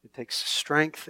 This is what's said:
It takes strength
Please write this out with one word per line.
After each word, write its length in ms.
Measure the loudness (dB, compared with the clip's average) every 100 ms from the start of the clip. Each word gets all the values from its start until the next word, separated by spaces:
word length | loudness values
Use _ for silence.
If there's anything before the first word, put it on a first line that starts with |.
It 100 | -18
takes 240 | -14 -6 -4
strength 720 | -2 -2 2 4 4 -2 -14